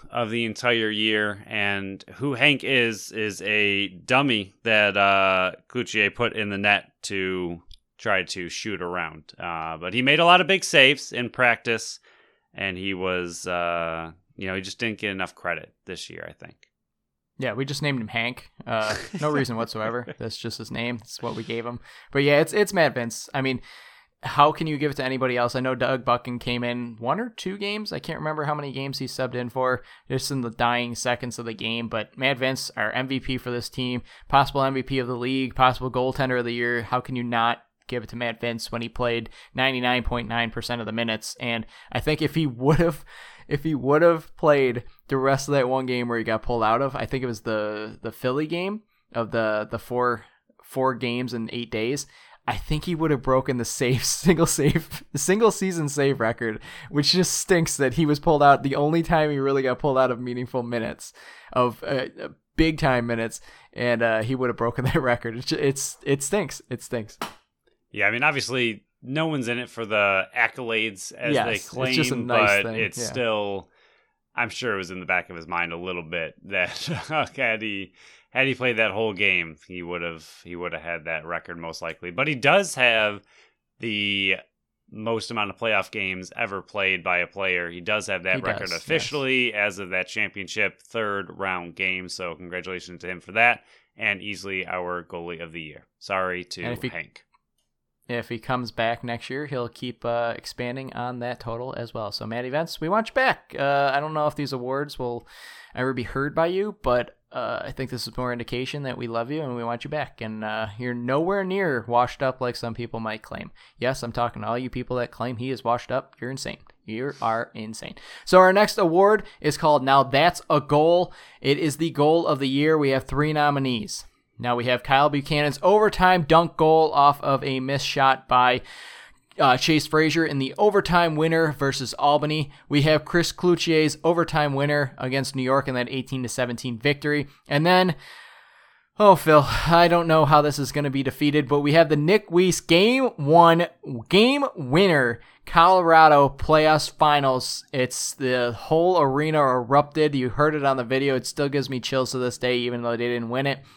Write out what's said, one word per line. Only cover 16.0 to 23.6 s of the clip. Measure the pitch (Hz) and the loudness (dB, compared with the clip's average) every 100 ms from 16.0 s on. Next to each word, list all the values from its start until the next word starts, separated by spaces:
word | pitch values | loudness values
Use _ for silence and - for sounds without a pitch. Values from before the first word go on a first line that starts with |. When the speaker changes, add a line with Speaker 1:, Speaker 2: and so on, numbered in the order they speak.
| - | -14
Speaker 1:
year, | 85 - | -14 -16
I | |
think. | - - _ _ _ _ _ _ _ _ - | -16 -20 _ _ _ _ _ _ _ _ -8
Speaker 2:
Yeah, | 127 | -6
we | 107 139 | -4 -6
just | 139 | -4
named | 147 131 | -4 -4
him | 107 | -4
Hank. | 117 117 123 - _ - | -4 -4 -8 -18 _ -6
Uh, | 113 107 107 - 185 | -2 -2 -4 -8 -4
no | 151 | -2
Speaker 1:
<laughs> | |
Speaker 2:
reason | 143 127 113 | 0 -2 -4
whatsoever. | 117 110 110 120 117 - | -6 -4 -6 -6 -10 -10
That's | 117 - | -10 -8
just | 117 - | -10 -10
his | 110 | -10
name. | 127 120 120 | -6 -6 -6
That's | - - | -12 -12
what | 117 113 | -8 -8
we | |
gave | 113 117 117 | -6 -8 -8
him. | 120 - - - | -12 -16 -20 -4
But | 139 | 0
yeah, | 143 147 | 4 4
it's, | 160 | 4
it's | 208 202 | 2 0
Matt | 190 147 | 2 2
Vince. | 123 117 - - | 0 -6 -8 -8
I | 139 | -4
mean, | 131 127 | -2 -4